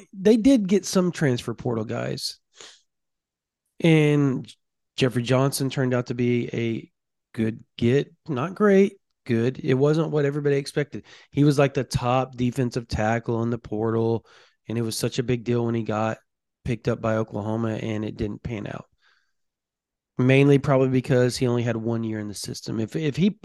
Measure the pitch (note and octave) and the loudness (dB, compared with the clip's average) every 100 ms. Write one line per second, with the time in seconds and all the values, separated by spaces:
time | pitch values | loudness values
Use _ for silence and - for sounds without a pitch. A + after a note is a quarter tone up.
0 | - G3 F#3+ A#3 B3+ C4+ F#3+ G3 - G3 | -12 -2 2 4 6 4 4 0 2 0
1 | F3+ - D3 A#2+ - A2+ B2+ A2+ A2+ A#2+ | 0 2 0 0 -4 -6 -4 -4 -4 -6
2 | B2 C3+ - - _ - - - _ _ | -6 -6 -10 -12 _ -20 -20 -20 _ _
3 | _ _ _ _ _ _ _ - E3+ D#3 | _ _ _ _ _ _ _ -2 4 4
4 | D3+ D3 C#3 C3 - - _ _ _ - | 4 4 2 0 -8 -20 _ _ _ -2
5 | C3 B2 A#2+ B2+ C3+ - C3+ C#3+ C3 B2 | 0 0 0 2 2 0 -4 -2 0 0
6 | B2 B2 A#2+ A#2+ - G#2+ A#2 A2+ - _ | -2 -2 0 0 -2 -4 -4 -6 -10 _
7 | _ _ _ - A2 A2+ - - A#2 C3+ | _ _ _ -4 -4 -4 -14 -2 2 2
8 | D3 _ - B2+ D#3+ F#3 G#3 G3 G3 - | 0 _ -8 -6 -4 0 4 6 4 0
9 | _ _ - A2+ A#2 - - C3 C#3+ D#3 | _ _ -2 0 0 -2 0 2 2 2
10 | D#3 D3+ C#3+ D3 C#3+ C#3 D3 - C#3+ G#2+ | 0 0 0 0 0 0 -2 -4 -4 -8
11 | - - _ - D3 C#3 C#3 C#3 A#2+ - | -16 -20 _ 2 4 6 2 2 -4 -2
12 | B2 C3 C3 B2 B2 A#2+ B2 B2+ A#2 - | 0 0 0 -2 -2 0 -2 -4 -6 -2
13 | G#2+ A#2 A#2 A2+ A#2 A#2+ - G#2+ A2+ A2+ | 0 -2 -2 -4 -2 -4 -6 -4 -2 0
14 | A2+ A2+ _ - _ _ - A2+ A2+ - | 0 -2 _ -20 _ _ -8 -6 -4 -4
15 | - - A#2 B2 A2+ A#2+ A#2 A#2 G#2+ G#2+ | -4 -4 -2 -2 -2 -2 0 -2 -2 -2
16 | A2 A2+ _ _ _ _ - A#2 - A#2 | -2 -6 _ _ _ _ -8 -4 -4 -2
17 | A2+ A2 A2+ A2+ G#2 A2 A2+ A2 A2+ G#2+ | -2 -2 -4 -6 -4 -4 -4 -4 -6 -6
18 | G#2+ - G#2+ - - A2 G#2 - - _ | -6 -6 -8 -8 -10 -8 -10 -12 -16 _
19 | _ _ _ _ _ _ _ _ _ _ | _ _ _ _ _ _ _ _ _ _
20 | _ - B2+ C3+ C#3 C#3+ C#3+ C3+ C3 C3 | _ 0 4 6 6 4 4 2 2 0
21 | B2 B2+ B2 - B2+ A#2+ A#2+ A2+ A2+ A2+ | 2 2 2 0 -2 0 -2 -4 -4 -4
22 | A2+ A2 G#2 G2+ - - - A2 A2 D#3+ | -4 -6 -8 -10 -12 -12 -8 -6 -4 -4
23 | D#3 C3+ G3+ - | -4 0 0 -2